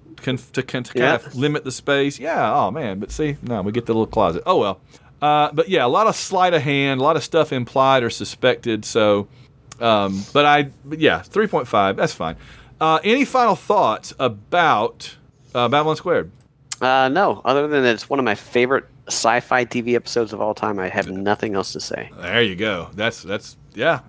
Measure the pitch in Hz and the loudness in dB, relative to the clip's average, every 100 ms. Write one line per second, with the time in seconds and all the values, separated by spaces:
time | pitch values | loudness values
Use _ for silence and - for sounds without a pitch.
0 | - - - 127 - - 131 131 120 123 | -20 -8 -6 -6 -6 -8 -6 -8 -6 0
1 | 127 - - 131 147 147 131 - - 139 | 2 0 -4 -4 -2 -2 -6 -6 0 0
2 | 143 143 285 277 117 139 104 139 120 95 | 0 -4 -4 -2 0 2 0 -2 -6 -6
3 | 104 - 151 143 120 113 98 117 117 113 | -8 -4 -4 -4 -6 -4 -4 -4 0 0
4 | 107 113 92 82 - 180 104 95 _ - | 0 2 0 0 0 0 0 -4 _ -20
5 | - _ 147 151 147 147 180 175 123 170 | -20 _ 0 2 2 0 0 2 2 2
6 | 220 - - 185 180 165 139 143 139 131 | 2 0 -4 0 2 2 0 0 0 0
7 | 139 160 - 160 151 135 117 135 135 135 | 0 0 0 0 0 -2 -2 2 4 4
8 | 117 - 101 - 127 117 120 110 107 113 | 2 -4 -8 0 0 2 0 -4 -2 2
9 | 107 101 101 - - _ - - 117 107 | 4 4 0 -12 -20 _ -20 -2 2 2
10 | 98 98 101 147 147 147 139 - 139 156 | 2 -4 -2 2 4 4 2 -8 -12 0
11 | 147 82 - 202 214 165 139 110 98 110 | 2 2 -2 -2 0 -2 0 2 2 2
12 | 160 - 82 - - - - - 160 156 | -2 -2 -8 -8 -16 -20 -18 -2 0 2
13 | 196 254 262 254 233 180 - 208 131 107 | 2 0 2 2 2 2 0 2 2 0
14 | - - 131 107 - 175 160 113 117 - | -6 -4 -4 -4 -2 2 4 2 0 -6
15 | - - _ _ _ 127 120 143 156 151 | -18 -20 _ _ _ -2 2 2 0 -2
16 | 185 139 85 - _ _ - - 127 131 | 0 -2 -2 -10 _ _ -14 -2 2 4
17 | 131 156 190 101 - 139 151 147 127 110 | 4 2 0 0 0 0 2 2 2 0
18 | - 139 120 101 - 123 123 135 - - | -2 -2 0 -2 -2 0 2 0 -2 -14
19 | - - 113 123 - 127 120 123 117 117 | -8 -2 0 0 0 0 0 -4 0 -2
20 | - 123 110 104 107 104 107 98 92 - | 0 -4 -2 -2 -4 -4 -4 -4 -4 -4
21 | 95 95 98 104 113 98 90 - - - | -4 -4 -2 -2 -2 -2 -4 -8 -8 -10
22 | - 95 87 110 113 90 110 92 82 85 | -12 -12 -2 0 0 0 -4 -4 -6 -6
23 | 113 - 87 107 - - - - 143 143 | -6 -6 -8 -8 -10 -20 -16 -4 -2 -2